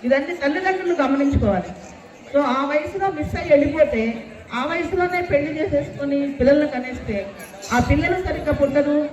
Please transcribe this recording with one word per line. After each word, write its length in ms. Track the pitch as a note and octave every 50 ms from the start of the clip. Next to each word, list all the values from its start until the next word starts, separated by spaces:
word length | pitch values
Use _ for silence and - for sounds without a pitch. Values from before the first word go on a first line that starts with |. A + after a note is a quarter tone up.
| -
ఇదన్నీ 300 | B3 C4+ C#4 C#4+ E4+ F4+
తల్లిదండ్రులు 600 | F4 C#4 C#4+ D#4 F#4 F#4+ F#4+ F#4 F#4 F4+ F4 F4 C#4 C#4
గమనించుకోవాలి. 680 | C4 C#4 C#4 C#4+ C#4 - - A3 G#3 G3 F#3 - - - - - - - - - - - - - - -
So 60 | C#4+
ఆ 260 | C#4+ C4 B3 C4+ C#4
వయసులో 400 | C#4 D4 D4+ D4+ - - G4 G4 G4
మిస్ 260 | E4+ D4+ D4 - -
అయ్యి 140 | F4 - E4+
వెళ్ళిపోతే, 760 | D4+ C#4+ C#4+ - - D#4+ D4+ - B3 A3+ A3 A3+ A3+ - - - - - - - -
ఆ 100 | A#3+ C4
వయసులోనే 560 | D4+ E4 E4 E4 D#4+ F#4 F4+ F4+ F4+ F4+ F4+ F4
పెళ్లి 380 | - D4 C#4+ D4 D#4 D4+ D#4
చేసేసుకొని 720 | D#4 D4 D4 C#4+ C#4+ - - - C#4+ C#4+ C#4 C#4 C#4+ C#4 -
పిల్లల్ని 360 | - B3 C4 C#4+ D4+ D4+ D4
కనేస్తే, 580 | - B3+ B3 B3+ B3+ - - A3+ G#3+ G3 F#3+ - - - - - - - - - A3+
ఆ 60 | B3
పిల్లలు 480 | - - C#4+ D4 E4 F4+ F4+ F#4 F#4
సరిగ్గా 260 | F4 D4+ D4+ - D4 C#4+
పుట్టరు 560 | - C#4+ C#4 C4+ D4 C#4+ D4 D4 D4+ D4+ D4